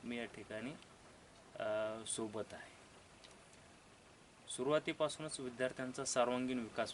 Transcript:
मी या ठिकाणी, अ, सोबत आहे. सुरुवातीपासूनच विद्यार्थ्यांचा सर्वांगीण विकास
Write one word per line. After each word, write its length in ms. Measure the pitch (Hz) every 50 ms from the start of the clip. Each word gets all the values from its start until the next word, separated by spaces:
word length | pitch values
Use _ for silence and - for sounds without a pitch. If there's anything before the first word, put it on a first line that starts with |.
| -
मी 140 | 117 120 120
या 80 | 117
ठिकाणी, 460 | 107 - - 101 - 110 107 113 131 165 - - - - - - - - - - - - - - - - -
अ, 400 | - 107 107 107 107 110 110 113 110 -
सोबत 460 | - - 113 107 107 110 101 - -
आहे. 220 | 82 - - - - - - - - - - - - - - - - - - - - - - - - - - - - - - - - - - - - - - - -
सुरुवातीपासूनच 840 | 127 139 151 156 147 165 156 - 156 147 - - 156 156 - -
विद्यार्थ्यांचा 680 | 131 127 120 117 127 127 127 - 131 127 123 - 135
सर्वांगीण 540 | - - 131 120 120 123 123 127 127 131 123
विकास 340 | 117 104 - 120 110 -